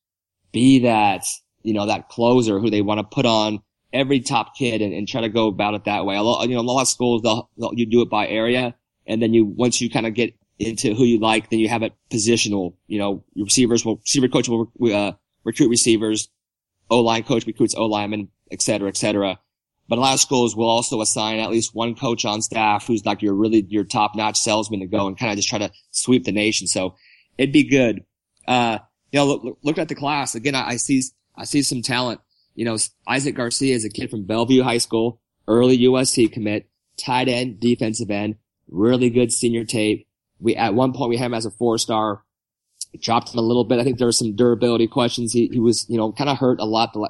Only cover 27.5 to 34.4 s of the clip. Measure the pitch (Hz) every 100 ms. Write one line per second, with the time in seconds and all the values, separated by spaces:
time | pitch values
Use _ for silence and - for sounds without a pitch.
27.5 | 147 120 135 120 98 - _ _ _ -
28.5 | 123 117 107 - _ _ 139 139 139 117
29.5 | - 143 175 156 135 143 147 131 117 139
30.5 | 135 101 120 - 131 131 - _ - 104
31.5 | 147 131 123 113 123 123 - _ _ _
32.5 | - 117 110 - _ - 131 139 131 117
33.5 | - 135 123 107 - 123 110 95 110